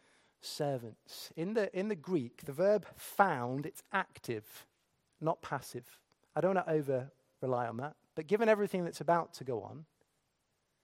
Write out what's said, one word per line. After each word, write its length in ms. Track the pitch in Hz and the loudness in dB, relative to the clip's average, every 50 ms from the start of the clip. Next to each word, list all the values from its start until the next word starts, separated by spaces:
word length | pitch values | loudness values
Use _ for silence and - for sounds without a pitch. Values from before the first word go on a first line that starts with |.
| _ _ _ _ _ _ _ _ | _ _ _ _ _ _ _ _
servants." 920 | - - - - 147 143 135 120 120 110 - - _ - - - - - - | -14 -10 -6 -4 -2 -2 -2 -4 -6 -10 -14 -18 _ -20 -18 -16 -16 -12 -8
In 200 | 165 165 202 220 | -6 -6 -2 0
the, 220 | 226 196 - - | 0 0 0 -2
in 120 | 180 196 220 | -4 -2 -2
the 80 | 208 | -4
Greek, 480 | 156 - 180 185 147 120 117 - - - | -6 -2 -2 -2 0 -2 -4 -10 -12 -12
the 80 | 143 | -8
verb 340 | 135 143 185 202 208 202 - - - | -2 2 4 4 4 4 2 -4 -12
found, 680 | - - - - - 202 185 151 123 120 123 131 143 147 | -16 -16 0 4 4 6 6 4 0 -2 -2 -2 -4 -4
it's 160 | 160 - - - _ | -6 -10 -14 -10 _
active, 760 | - 190 - - - - - - 113 107 104 - - - - _ _ _ _ _ _ _ _ _ _ _ | -2 -2 -2 -2 -8 -10 -6 -6 -6 -6 -6 -12 -18 -20 -20 _ _ _ _ _ _ _ _ _ _ _
not 220 | 151 160 170 - | -2 -2 0 -2
passive. 580 | - - 151 135 - - - 123 - - - - _ _ _ _ _ _ _ | -4 -6 -6 -6 -6 -8 -12 -12 -12 -14 -20 -20 _ _ _ _ _ _ _
I 40 | 151 | 2
don't 140 | 165 190 190 | 2 4 4
wanna 160 | 180 - 165 | 2 2 2
over 400 | 160 156 139 139 131 123 135 139 - _ _ _ _ _ | 0 0 2 2 0 0 -2 -6 -12 _ _ _ _ _
rely 260 | 135 131 127 120 120 | -2 0 0 0 0
on 100 | 117 113 117 | -2 -4 -6
that, 180 | 139 151 - - _ _ _ | -8 -8 -10 -14 _ _ _
but 140 | 156 160 - | -12 0 0
given 200 | 202 208 233 220 | 2 4 6 6
everything 360 | 220 202 202 190 202 180 175 | 6 6 4 0 0 -2 -2
that's 160 | 165 - - | -4 -6 -2
about 340 | 151 165 170 170 160 - - | 2 4 4 4 2 -2 -8
to 100 | - 131 | -10 -6
go 180 | 131 120 104 | -6 -4 -4
on, 220 | 101 107 117 151 160 - _ _ _ _ _ _ _ _ _ _ _ _ _ _ _ _ _ _ | -6 -8 -12 -14 -16 -20 _ _ _ _ _ _ _ _ _ _ _ _ _ _ _ _ _ _